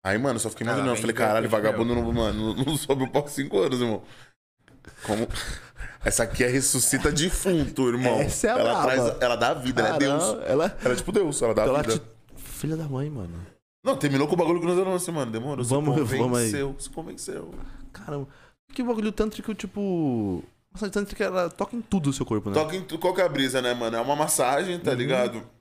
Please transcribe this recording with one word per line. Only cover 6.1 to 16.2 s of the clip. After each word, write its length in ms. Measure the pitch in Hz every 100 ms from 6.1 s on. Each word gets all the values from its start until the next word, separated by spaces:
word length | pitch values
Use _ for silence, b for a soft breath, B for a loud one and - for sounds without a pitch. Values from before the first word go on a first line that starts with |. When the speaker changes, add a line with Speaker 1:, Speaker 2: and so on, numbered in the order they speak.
| -
Speaker 1:
aqui 200 | 117 -
é 40 | 123
ressuscita 640 | 131 127 135 - 135 151
defunto, 760 | 165 175 - 196 175 135 - 127
irmão. 300 | 120 127 110
Speaker 3:
Essa 260 | 139 - 160
é 20 |
a 20 | 240
Speaker 1:
Ela 40 |
Speaker 3:
braba. 180 | 113 117
Speaker 1:
traz, 380 | - 131 120 113
ela 140 | 123 117
dá 180 | 117 151
vida, 260 | 127 120
ela 140 | 110 147
é 40 |
Speaker 3:
Caramba, 180 | 143 147
Speaker 1:
Deus. 240 | 185 - -
Speaker 3:
ela 300 | 139 175 -
Speaker 1:
Ela 100 | -
é 20 | 123
tipo 160 | -
Deus, 300 | 214 175 139
ela 120 | 117 107
dá 80 |
Speaker 3:
então 100 | 110
ela 100 | 135
Speaker 1:
vida. 140 | 113 110
Speaker 3:
te-, 440 | - - _ -
filha 360 | - - 143 160
da 80 | 156
mãe, 220 | 131 147
mano. 240 | 143 87 85 90 _ _ _
Speaker 1:
Não, 120 | 247 269
terminou 320 | 147 135 143
com 60 |
o 40 | 180
bagulho 220 | 165 175
que 60 | 165
nós 120 | 180
falamos 240 | 190 180
assim, 100 | 175
"Mano, 200 | 165 123
demorou, 320 | 110 127 139 120
seu 100 | 135
Speaker 3:
Vamos, 140 | 151 139
Speaker 1:
pau 100 | 120
Speaker 3:
vamos 180 | 131